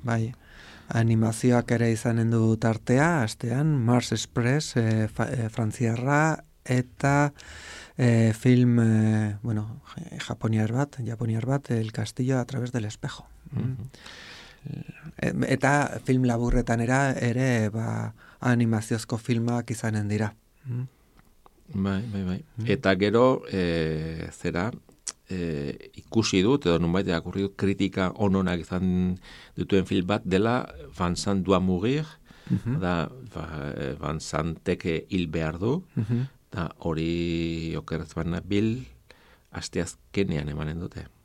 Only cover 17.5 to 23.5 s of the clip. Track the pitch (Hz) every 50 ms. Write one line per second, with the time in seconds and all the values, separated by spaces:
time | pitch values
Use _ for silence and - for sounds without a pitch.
17.5 | 123 113 107 104 104 113 113 113 110 110 110 110 113 - - - - _ - 127
18.5 | 120 120 120 113 113 107 107 - 120 113 - - 127 113 - - 123 117 117 117
19.5 | 120 120 117 - 120 - - 113 107 107 104 101 104 104 110 107 107 _ _ _
20.5 | _ _ _ 131 120 120 131 131 _ _ _ _ _ - _ _ _ _ _ -
21.5 | _ _ _ - - 101 95 98 98 95 113 120 101 98 95 90 92 - - _
22.5 | _ - 110 117 101 95 - 95 98 92 98 104 104 117 123 131 131 - - -